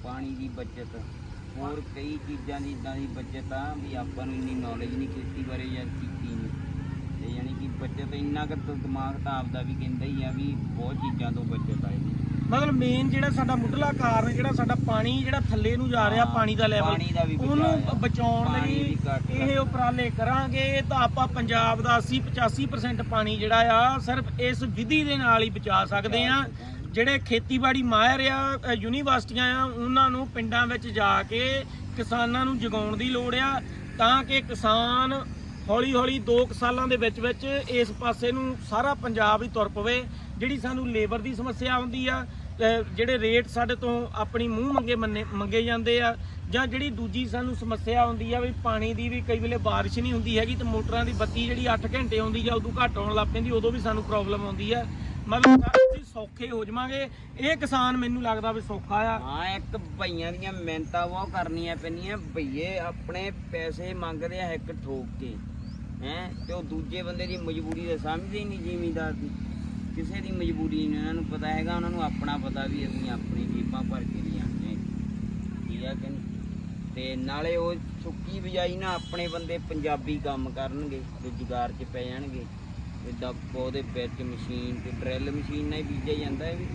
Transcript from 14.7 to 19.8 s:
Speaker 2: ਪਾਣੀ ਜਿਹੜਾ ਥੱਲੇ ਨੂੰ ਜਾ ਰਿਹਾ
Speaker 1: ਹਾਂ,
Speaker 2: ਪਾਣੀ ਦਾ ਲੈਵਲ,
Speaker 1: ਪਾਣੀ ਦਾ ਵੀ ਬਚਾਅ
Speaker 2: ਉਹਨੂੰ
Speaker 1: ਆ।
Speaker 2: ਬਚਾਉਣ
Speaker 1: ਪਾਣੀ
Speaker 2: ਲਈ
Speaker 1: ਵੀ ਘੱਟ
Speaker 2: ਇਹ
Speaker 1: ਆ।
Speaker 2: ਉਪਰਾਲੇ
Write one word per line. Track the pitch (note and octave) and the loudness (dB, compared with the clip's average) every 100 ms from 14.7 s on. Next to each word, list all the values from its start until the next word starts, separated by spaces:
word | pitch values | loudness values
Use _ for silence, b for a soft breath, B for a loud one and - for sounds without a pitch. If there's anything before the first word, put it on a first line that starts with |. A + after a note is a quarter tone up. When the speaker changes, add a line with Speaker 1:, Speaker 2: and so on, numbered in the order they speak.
| A#3+ - | 4 4
Speaker 2:
ਪਾਣੀ | A3 A3 C4 | 2 2 2
ਜਿਹੜਾ | C4 C4+ | 2 2
ਥੱਲੇ | - A3 G#3+ A#3+ | 4 4 4 2
ਨੂੰ | B3+ | 2
ਜਾ | A#3+ G#3 | 4 4
ਰਿਹਾ | A3 A#3 | 6 4
Speaker 1:
ਹਾਂ, | A#3 | 4
Speaker 2:
ਪਾਣੀ | A3 G#3+ | 4 4
ਦਾ | A3 | 4
ਲੈਵਲ, | G#3 G3+ | 4 4
Speaker 1:
ਪਾਣੀ | G3+ - | 2 2
ਦਾ | - | 2
ਵੀ | E3 - | 2 2
ਬਚਾਅ | C4 | 4
Speaker 2:
ਉਹਨੂੰ | D4 E4 | 4 6
Speaker 1:
ਆ। | D#4+ C#4+ | 4 2
Speaker 2:
ਬਚਾਉਣ | C4+ A#3+ A#3+ A#3 A#3 A#3 | 2 2 4 4 4 4
Speaker 1:
ਪਾਣੀ | A#3+ C#4+ C#4+ | 2 2 2
Speaker 2:
ਲਈ | |
Speaker 1:
ਵੀ | C#4+ D4 - | 2 2 2
ਘੱਟ | C4+ - | 0 0
Speaker 2:
ਇਹ | C4 C4+ C4+ | 2 4 4
Speaker 1:
ਆ। | |
Speaker 2:
ਉਪਰਾਲੇ | C4+ B3+ | 2 2